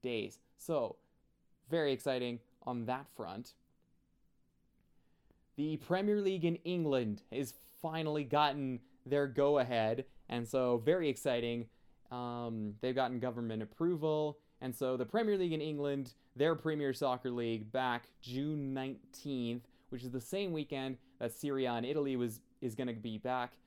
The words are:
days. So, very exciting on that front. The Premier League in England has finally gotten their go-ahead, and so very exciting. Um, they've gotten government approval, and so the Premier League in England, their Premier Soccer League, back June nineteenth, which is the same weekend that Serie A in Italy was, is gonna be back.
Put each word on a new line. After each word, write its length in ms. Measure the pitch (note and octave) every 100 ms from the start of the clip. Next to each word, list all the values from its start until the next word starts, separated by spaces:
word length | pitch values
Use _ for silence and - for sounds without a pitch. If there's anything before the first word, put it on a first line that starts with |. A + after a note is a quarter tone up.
days. 360 | B2+ A#2 G#2 - _ -
So, 400 | - D#3 A2 - _ _ _ _ _ _ -
very 220 | - D3
exciting 480 | C3 C#3+ B2+ B2 A#2+ - _
on 220 | - B2 A2+
that 220 | C3 D3 -
front. 380 | F2+ G2 - - _ _ _ _ _ _ _ _ _ _ _ _ _ _ _ _ _ _ _ -
The 220 | D3+ D3+
Premier 440 | - F3+ G#3 G#3
League 240 | G3 F#3+ E3+
in 100 | E3+
England 640 | E3+ F3+ D#3 C3 A2 G#2 -
has 240 | B2 C3 - - -
finally 420 | E3 D#3+ D#3 D3+
gotten 560 | C3+ C#3+ D3 C#3+ C3+ B2 - - B2+
their 220 | C#3+ C#3
go-ahead, 800 | B2 C#3+ D3 B2 A#2+ A2 A#2 - - -
and 180 | A#2+ A#2
so 300 | C3+ B2+ A#2+ A#2
very 240 | F3+ D#3
exciting. 560 | C3 C#3+ A#2+ A#2 A#2+ A2 _ - _ -
Um, 640 | B2 B2 A#2+ A#2+ A2+ G#2+ G#2
they've 140 | B2+ B2+
gotten 240 | B2+ B2
government 420 | B2+ A#2 A#2 A2
approval, 800 | G#2+ - E3+ E3+ D#3 D3+ D3+ D3 _ -
and 120 | B2+
so 240 | A#2+ B2+ B2+
the 80 | B2
Premier 320 | G#3+ A3 G3+
League 160 | F3
in 80 | D#3
England, 520 | D#3 D3 C#3+ C#3 B2+ - _ A#2+
their 200 | D#3 D#3+
Premier 380 | D#3+ D3+ C#3
Soccer 360 | B2+ C#3 B2+ C3
League, 420 | A#2+ A#2 A2+ G#2+
back 360 | B2+ B2+ A#2+ - -
June 520 | B2 B2+ D3 D3+ C3+
nineteenth, 920 | C3+ C3+ B2+ - - C#3+ C3 A#2 A#2+ - _ -
which 140 | B2
is 80 | B2
the 100 | B2
same 300 | - G3 G3
weekend 460 | D#3+ D3+ C#3 C3+ B2+ _ -
that 140 | A#2
Serie 320 | - D3 C3+ B2+
A 100 | A#2+
in 100 | A#2+
Italy 300 | D3+ C#3 B2+
was, 240 | A#2+ A2 - _
is 120 | B2
gonna 200 | A2+ B2
be 240 | A2+ A2+ G#2+
back. 360 | B2 B2+ B2 -